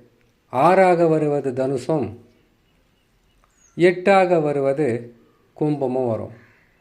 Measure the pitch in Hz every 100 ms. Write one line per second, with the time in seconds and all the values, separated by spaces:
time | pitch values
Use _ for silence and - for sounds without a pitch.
0 | _ _ _ _ _ 123 160 190 185 170
1 | 170 156 151 143 135 123 131 135 - 156
2 | 101 - _ _ _ _ _ _ _ _
3 | _ _ _ _ _ _ _ - 175 180
4 | 185 196 180 170 151 143 135 139 139 120
5 | - - _ _ _ - 151 143 131 131
6 | 123 107 101 - _ _ _ _